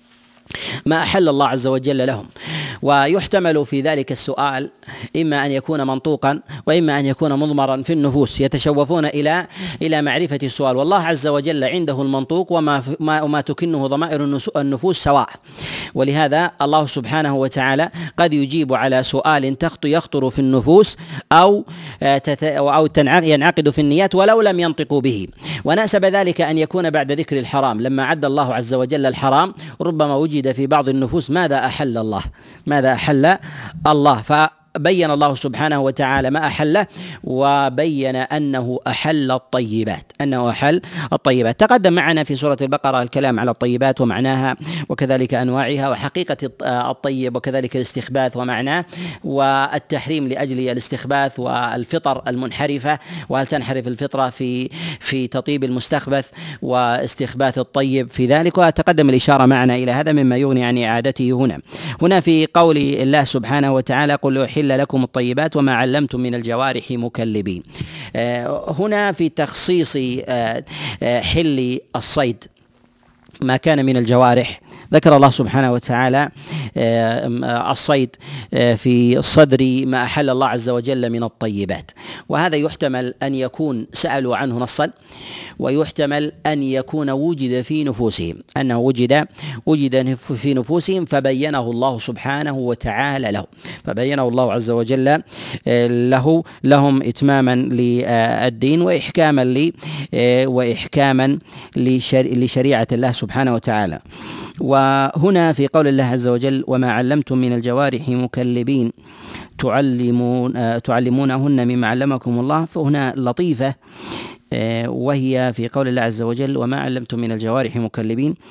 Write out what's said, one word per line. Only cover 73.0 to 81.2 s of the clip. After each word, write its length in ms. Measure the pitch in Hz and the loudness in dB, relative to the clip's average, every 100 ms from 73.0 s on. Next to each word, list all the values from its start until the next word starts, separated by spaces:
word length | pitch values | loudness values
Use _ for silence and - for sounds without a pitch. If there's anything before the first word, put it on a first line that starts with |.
| _ _ _ - | _ _ _ -6
ما 160 | 127 127 | 0 0
كان 300 | 165 147 135 | 2 2 2
من 100 | 127 | 2
الجوارح، 640 | 117 123 127 120 120 - - - - | 4 6 6 4 0 -6 -18 -20 0
ذكر 220 | 156 160 151 | 4 6 6
الله 140 | 139 | 6
سبحانه 420 | 123 113 127 131 | 2 0 0 2
وتعالى، 560 | 123 - 123 127 131 143 - - 156 123 - | 0 -2 0 2 2 0 -4 -12 -10 -8 -2
آه، 640 | 117 117 113 120 127 120 | 0 2 0 -2 -4 -4
آه، 280 | 127 117 - | -4 -2 -2
الصيد، 440 | 123 - 143 123 - - 143 113 | -2 0 0 0 -4 -16 -14 -6
آه، 200 | 131 120 | 2 2
في 480 | 113 131 123 120 131 | 2 2 4 4 4
صدر 640 | - - 147 131 131 127 131 | 4 6 6 6 2 0 0
ما 160 | 127 | -2
أحل 280 | 123 151 139 | -2 -2 0
الله 160 | 127 135 | 0 0
عز 240 | 123 117 | -2 -2
وجل 400 | 120 120 131 120 | -4 -2 -2 -2
من 120 | 117 | -2